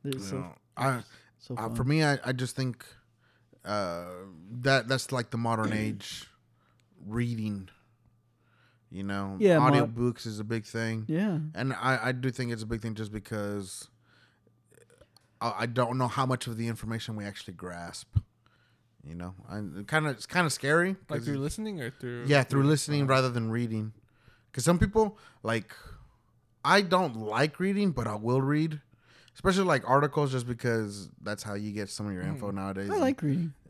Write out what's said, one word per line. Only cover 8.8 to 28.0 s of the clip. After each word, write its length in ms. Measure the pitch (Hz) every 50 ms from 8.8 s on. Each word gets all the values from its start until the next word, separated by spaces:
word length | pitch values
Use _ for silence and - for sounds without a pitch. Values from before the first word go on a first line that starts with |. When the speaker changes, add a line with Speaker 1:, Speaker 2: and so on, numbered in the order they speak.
| _ _
Speaker 2:
You 120 | - 92 98
know, 340 | 98 98 98 98 98 98 92
Speaker 1:
Yeah, 200 | 214 196 170 156
mo- 120 | 127 131
Speaker 2:
audiobooks 540 | 143 143 - 113 113 117 120 123 113 - -
is 140 | 117 107 104
a 40 | 107
big 220 | 107 117 113 107
thing. 400 | - - 113 113 113 110 110 107
Speaker 1:
Yeah. 320 | 113 156 165 208 214 180 160 151 156 156
Speaker 2:
And 200 | - 123 135 123
I, 340 | 90 123 127 131 120 113
I 40 | 127
do 180 | 127 123 127 131
think 200 | 123 - 127 120
it's 120 | 120 107 110
a 40 |
big 140 | 110 117 110
thing 140 | 104 113 107
just 160 | 101 110 101
because 760 | 107 110 - - 113 107 104 101 104 101 98 92 - - - - _ _ _ _ _ _ _ _ _ _ _ _ _ _ _ _ - - - _ - _ - _ _ _ _ _ _ _
I, 140 | - 117 101 98
I 60 | 117
don't 300 | 120 117 127 123 117 127
know 100 | 131 127
how 180 | 120 - 139 131
much 220 | 127 127 123 -
of 100 | 123 117
the 100 | 110 117
information 480 | 117 113 - - 110 113 110 - - 110
we 80 | 107 101
actually 280 | 101 98 - - - 90
grasp. 640 | 82 90 90 87 87 85 85 82 - - _ - - - _ _ _ _ _ _ _ _ _ _ _ _ _ _ _ -
You 120 | 71 80
know, 200 | 87 87 90 92 92 -
I, 120 | - 90 107 104 92 71 95
it 80 | 104
kinda, 220 | - 156 156 156 151
it's 160 | 127 - -
kinda 240 | - - 180 175 151
scary, 400 | - - - 139 151 170 175 190 190 190 - -
Speaker 3:
Like, 100 | 151 -
Speaker 2:
'cause 60 | 117
Speaker 3:
through 120 | 147 143
listening 420 | 135 139 156 - - 214 220 202 165
or 80 | 123 117
through 340 | - - - 123 120 120 120
Speaker 2:
Yeah, 160 | 135 143 139 127
through 180 | - 139 139
Speaker 3:
reading? 80 | 135 143
Speaker 2:
listening 320 | 156 143 - - 147 143 143
Speaker 3:
Oh. 40 |
Speaker 2:
rather 220 | 135 135 131 131 127
than 200 | 120 120 113 110
reading. 440 | 110 120 120 113 113 110 107 110 - - _ _ _ _ _ - _ _ _ _
'Cause 120 | - 131 117
some 140 | 165 175 170
people, 380 | 214 196 202 220 220 202 208 - - - _ _ -
like, 300 | 110 113 113 - - - - - - - - - - _ _ _ _ _ _ _ _ _ _ -
I 160 | 143 180 202
don't 340 | 202 170 185 185 185 147 113
like 440 | 110 110 107 107 117 143 156 - -
reading, 320 | 185 196 196 202 208 190
but 160 | 143 127